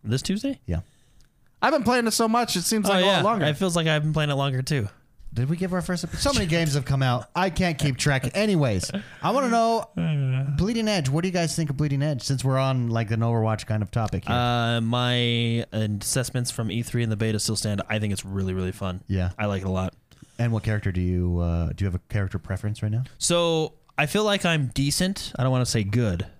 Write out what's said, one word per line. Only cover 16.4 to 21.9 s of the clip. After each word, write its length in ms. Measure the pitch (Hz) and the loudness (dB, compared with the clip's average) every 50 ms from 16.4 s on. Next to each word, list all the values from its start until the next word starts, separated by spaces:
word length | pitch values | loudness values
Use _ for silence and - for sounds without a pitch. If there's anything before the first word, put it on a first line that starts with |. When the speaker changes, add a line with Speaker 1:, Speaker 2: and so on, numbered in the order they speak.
| 123 123 | -4 -2
Speaker 1:
from 220 | - - 117 110 | -4 -4 -4 -2
E 100 | 90 117 | -2 -4
three 220 | 117 - - 123 120 | -4 -2 -2 -2 0
and 80 | 113 | 0
the 40 | 110 | 0
beta 220 | 101 113 110 107 104 | 0 0 0 0 0
still 160 | - - 110 | 0 -2 -2
stand. 260 | 101 - 110 104 101 - - | -2 -2 -2 -2 -2 -2 -2
I 120 | 110 110 | -2 -2
think 120 | 107 107 | -2 -2
it's 140 | 101 - - | -2 -4 -6
really, 280 | 95 98 98 95 95 92 | -6 -4 -2 -2 -2 -2
really 180 | 92 92 92 | -2 -2 -4
fun. 300 | 92 - 98 95 90 90 - - | -4 -4 -6 -6 -6 -6 -4 -2
Speaker 2:
Yeah. 220 | 95 92 90 90 87 - | 0 0 0 -2 -2 -2
Speaker 1:
I 80 | 107 | -2
like 160 | 104 101 95 | -2 -2 -2
it 60 | 90 95 | -2 -2
a 40 | |
lot. 220 | 92 92 92 90 - - _ _ - _ - _ _ _ | -2 -2 -2 -4 -6 -10 _ _ -20 _ -20 _ _ _
Speaker 2:
And 120 | 117 120 | -2 0
what 120 | 113 110 - | 0 0 0
character 280 | 113 110 104 - 101 | 0 -2 0 -2 -2
do 80 | 90 90 | 0 0
you, 360 | 90 90 90 90 90 90 87 87 | 0 2 2 2 2 2 2 2
uh, 280 | 87 85 85 85 85 82 - | 2 2 2 2 0 0 -2
do 80 | - 101 | -2 -2
you 20 | |
have 100 | 98 | -2